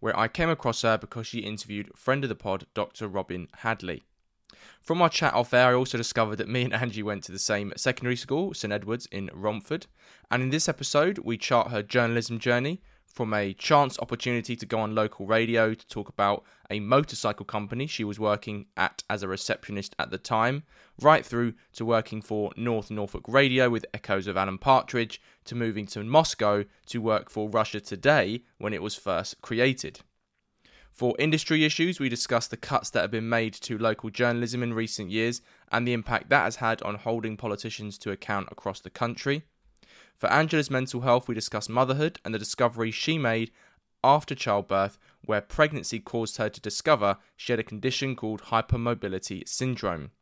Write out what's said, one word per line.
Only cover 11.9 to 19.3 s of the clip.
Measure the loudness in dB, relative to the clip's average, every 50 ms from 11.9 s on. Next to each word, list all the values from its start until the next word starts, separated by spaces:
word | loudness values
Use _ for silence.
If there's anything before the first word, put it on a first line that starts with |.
| 2 2 4 4 2 0 -2 -2 -6 -4
journey, | 0 2 2 2 2 -2 -4 -6 _ -16 -20 _ _
from | _ _ -6 -4 0 0
a | 0 0 0 -4
chance | -4 2 6 6 6 6 4 2 -4
opportunity | -4 -4 -4 -4 -2 -2 -2 -2 -2 -4 -8
to | -8 -6
go | -4 -2 -2
on | -2 0 2
local | 2 0 0 0 -6 -2
radio | 2 2 2 4 4 4 4 4 4 2
to | -2 -8 _
talk | -10 -10 -10 -10
about | -2 2 2 2 2 0 -2 _ _ _ _ -8
a | -8 -6
motorcycle | 0 4 4 4 4 2 -6 -4 -2 -2 -2 -2 -8
company | -6 -4 -4 -4 -4 -6 -6 -6
she | -6 -4 -4 -4
was | -4 -4 0
working | 2 2 2 2 0 -8 -10 -10 -10 _ _
at | -2 -2 -2 -2 -6 -6 _
as | -4 -4 -2
a |
receptionist | -4